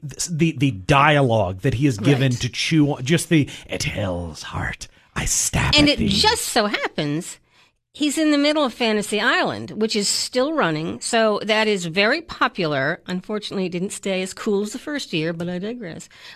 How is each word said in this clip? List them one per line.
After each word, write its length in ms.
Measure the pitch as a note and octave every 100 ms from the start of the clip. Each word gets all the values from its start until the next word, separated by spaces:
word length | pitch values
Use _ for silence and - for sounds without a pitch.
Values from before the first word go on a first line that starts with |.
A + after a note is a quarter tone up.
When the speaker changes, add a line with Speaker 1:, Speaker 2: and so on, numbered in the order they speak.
| D3
Speaker 1:
th-, 200 | - -
the, 200 | E3 E3 B2+
the 140 | C#3
dialogue 880 | F#2+ F#2 C#3+ D3 D3 C3+ A2+ F#2 F#2+
that 120 | C#3
he 140 | A2 D3
is 100 | G#2+
given 340 | A2 C#3 C3+
Speaker 2:
Right. 80 | A#2+
Speaker 1:
to 80 | A#2+
chew 440 | - - D#3+ D3
on, 100 | C#3+
just 260 | C3 E3 -
the, 200 | E3 C3+ - -
"At 140 | -
hell's 600 | - - F#2+ F2 E2+ D#2
heart, 440 | - - - - - _ _ -
I 100 | -
stab 480 | - - - - D4
Speaker 2:
And 140 | D4
Speaker 1:
at 40 |
Speaker 2:
it 60 | B3+
Speaker 1:
thee." 100 | A3
Speaker 2:
just 340 | - G#4 A#4 -
so 220 | B3+ G#3
happens 720 | D4+ C#5 - D3+ D3 F#3 - _ _ _ _ _
he's 240 | - D4 C#4
in 140 | D#4
the 60 | C#4+
middle 260 | C#4+ D4+
of 100 | C4+
Fantasy 460 | - A#3 G#3+ G3 G#3
Island, 520 | A3+ F4+ C4 G#2+ A2+
which 260 | F3 A3 A3
is 100 | G3+
still 460 | - - B3+ C4+
running. 480 | D#4 F#3 D#3 E3 A#3+
So 400 | - A3+ A3 G#3
that 240 | G#3 A3 G#3+
is 200 | G3+ F3
very 340 | E3 G#3 D#4
popular. 800 | E4 - B3+ B3 E3 C#3+ C#3 F3 -
Unfortunately, 580 | F3+ - G#3+ G#3 G3+ F#3
it 60 |
didn't 160 | F3 F#3+
stay 320 | - G3+ F#3
as 120 | F#3
cool 280 | - - G3+
as 100 | G#3
the 80 | C4
first 320 | - C#4+ -
year, 220 | E3+ D#3
but 160 | E3+ F3
I 100 | F3+
digress. 480 | G3+ B3 G3 E3 - - -